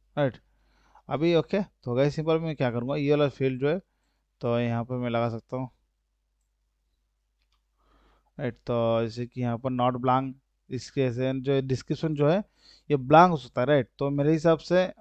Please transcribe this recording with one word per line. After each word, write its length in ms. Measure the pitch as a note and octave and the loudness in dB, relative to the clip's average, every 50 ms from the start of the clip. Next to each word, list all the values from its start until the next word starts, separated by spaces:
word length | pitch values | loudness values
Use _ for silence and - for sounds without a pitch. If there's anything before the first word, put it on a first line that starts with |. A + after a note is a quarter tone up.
| _ _ _ | _ _ _
राइट। 220 | D3 D3 C3 - - _ _ _ _ _ _ _ _ _ _ _ - _ - | -2 -2 -2 -2 -6 _ _ _ _ _ _ _ _ _ _ _ -20 _ -8
अभी 260 | C3+ C3+ D#3+ E3+ E3+ | -4 -2 0 2 2
ओके, 260 | D#3+ D3+ - - G3 | 2 2 0 -2 -4
तो 340 | G3 - _ _ _ B2 A#2+ | -4 -6 _ _ _ -4 0
गाइस 200 | B2+ C#3 D3 - | 2 2 2 0
सिंपल 240 | D#3+ D#3 D#3+ D#3+ D#3+ | -2 0 0 0 0
मैं 160 | E3 D#3+ D3 | 0 -4 -4
क्या 160 | - C3+ B2 | -2 -2 -2
करूँगा, 240 | A2+ A#2+ A#2 C3 D3 | -2 -2 -4 -4 -4
ये 160 | D3+ C#3+ C#3+ | -2 2 2
वाला 160 | D3 D3 D3 C3+ | 2 4 2 0
फील्ड 320 | - - C3+ C3 C3 B2 | 0 -2 -2 -2 -2 -2
जो 80 | C#3 C#3+ | -2 -2
है 100 | E3 F#3+ - _ _ _ _ _ _ _ _ _ _ _ | -2 -2 -6 _ _ _ _ _ _ _ _ _ _ _
तो 180 | - A#2+ A#2 A#2+ | -4 -2 0 0
यहाँ 240 | A#2+ A#2+ A#2 A#2 A#2 | 0 0 -2 -4 -4
पे 100 | B2+ B2+ | -4 -6
मैं 140 | B2 B2 A#2+ | -6 -4 -2
लगा 200 | A#2 A#2 A#2 A#2 | -2 0 -2 -2
सकता 280 | A2+ A2+ - _ B2+ B2+ | -4 -6 -10 _ -8 -8
हूँ, 120 | C3 A#2 - _ _ _ _ _ _ _ _ _ _ _ _ _ _ _ _ _ _ _ _ _ _ _ _ _ _ _ _ _ _ _ _ _ _ _ _ _ _ _ _ _ _ _ _ _ _ _ _ _ _ _ _ - | -8 -10 -12 _ _ _ _ _ _ _ _ _ _ _ _ _ _ _ _ _ _ _ _ _ _ _ _ _ _ _ _ _ _ _ _ _ _ _ _ _ _ _ _ _ _ _ _ _ _ _ _ _ _ _ _ -8
राइट। 180 | C#3 A#2 A2+ - | -8 -8 -8 -8
तो 180 | _ - A#2+ A#2 A#2 A2+ A2+ A2+ A#2 | _ -4 -2 0 0 0 0 0 0
जैसे 220 | A2+ A2 A#2+ A#2+ A#2+ | -2 -4 -8 -10 -10
कि 140 | - B2+ | -8 -6
यहाँ 160 | B2 A#2+ A#2 A#2 | -4 -4 -4 -4
पर 140 | B2 C3 | -4 -6
not 240 | B2+ B2 B2 B2+ B2 B2 | -2 0 0 0 0 0
blank, 320 | B2 C3 B2+ C3 C3+ C3 C3 - _ _ _ _ _ _ | 0 0 0 0 0 -4 -8 -14 _ _ _ _ _ _
इसके 320 | C3 A#2+ - - - C#3+ C3 | -12 -12 -12 -8 -4 -2 -2
ऐसे 280 | B2+ A#2 B2 C3 C3 C3 C3+ | -2 -2 -2 -4 -4 -4 -4
जो 180 | B2+ C#3 C#3 C#3 C3+ | -2 -2 0 0 0
डिस्क्रिप्शन 520 | C3 C3 - - - D#3 - - D#3 D#3 | -2 -4 -4 -4 -6 -6 -4 -4 -4 -2
जो 140 | C#3+ C#3+ D3 | 0 2 2
है 80 | E3+ G#3 G#3 - _ _ _ - - _ _ - | 2 0 -2 -6 _ _ _ -20 -20 _ _ -2
ये 80 | D3 C#3 | -2 -2
ब्लैंक 340 | B2+ B2+ D3+ D#3+ F3+ F#3 | 2 6 8 8 8 8
हो 60 | E3+ C#3 | 4 0
सकता 240 | - A#2+ - B2+ | -6 -6 -4 -2
है, 60 | B2 D#3 | 2 4
राइट। 220 | D3+ C#3 A2+ - _ - | 4 2 2 0 _ -4
तो 100 | C#3+ C#3+ | -4 -2
मेरे 200 | C#3+ C#3+ C#3+ D3+ | -2 0 2 2
हिसाब 280 | D#3+ D#3 D#3 E3 E3 D3+ | 0 2 4 2 2 2
से 260 | - - F3 F3+ F#3 F#3 - - | 2 0 2 2 2 0 -4 -10